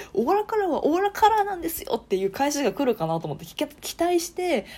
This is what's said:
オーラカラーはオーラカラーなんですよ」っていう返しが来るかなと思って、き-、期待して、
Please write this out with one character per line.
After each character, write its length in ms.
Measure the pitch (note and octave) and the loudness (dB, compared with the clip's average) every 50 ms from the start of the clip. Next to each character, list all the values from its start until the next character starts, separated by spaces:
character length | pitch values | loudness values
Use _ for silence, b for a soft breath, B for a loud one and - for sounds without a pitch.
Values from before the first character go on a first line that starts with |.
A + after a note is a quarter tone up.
| B B B | B B B
オ 120 | - A#3 | 0 2
ー 80 | D4 G4 | 2 2
ラ 100 | G#4 G#4+ | 2 2
カ 140 | - A4+ | 0 0
ラ 100 | G#4+ G4 | 0 0
ー 20 | F4 | 2
は 160 | C4+ - - | 0 2 2
オ 100 | C#4+ D#4+ | 2 2
ー 40 | F4+ | 2
ラ 120 | G4+ G4+ | 2 0
カ 180 | G4+ - A4 G#4 | 2 4 4 4
ラ 80 | A4+ | 6
ー 60 | G#4+ G4 | 4 2
な 120 | G4+ F#4+ | 0 -2
ん 60 | E4+ | -4
で 80 | E4 E4 | -6 -6
す 120 | - - | -6 -6
よ」 140 | - - - - | -6 -4 -4 -4
っ 20 | - | -2
て 120 | - G3 | -2 -2
い 100 | F#3+ G3 | 0 0
う 60 | F#3+ | 0
返 200 | F#3+ - C#4 D4 | 0 0 0 0
し 120 | C#4+ C#4 C#4 | 2 2 0
が 80 | G3 | 0
来 140 | - - C#4 | 0 0 0
る 100 | B3 A3 | 0 0
か 120 | - E3 | 0 0
な 120 | D#3+ D#3+ E3 | -2 -2 -2
と 60 | - | -4
思 100 | D#3 C#3 | -6 -8
っ 20 | |
て、 80 | - E3+ | -8 -10
き-、 100 | - - | -10 -4
期 420 | - D4+ D4 - - - - - | -4 -4 -4 -6 -12 -12 -8 -4
待 220 | - E4+ F4 F4+ E4+ | -2 0 2 2 2
し 100 | E4+ - | 0 -2
て、 360 | - F4+ F4+ F4 D4 G#3 - B B | -6 -4 -2 0 0 -2 -2 B B